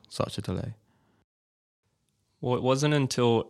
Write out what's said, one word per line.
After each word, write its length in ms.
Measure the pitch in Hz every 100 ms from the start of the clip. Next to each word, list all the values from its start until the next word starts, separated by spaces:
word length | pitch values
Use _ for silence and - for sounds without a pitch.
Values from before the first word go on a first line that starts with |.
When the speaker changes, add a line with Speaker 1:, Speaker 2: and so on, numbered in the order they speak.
| -
Speaker 1:
such 280 | - - -
a 40 |
delay? 320 | - 95 110 - _ _ _ _ _ _ _ _ _ _ _ _ _ _ _ _
Speaker 2:
Well, 140 | 127 123
it 40 |
wasn't 320 | 127 135 147
until 540 | 147 131 - 120 113 -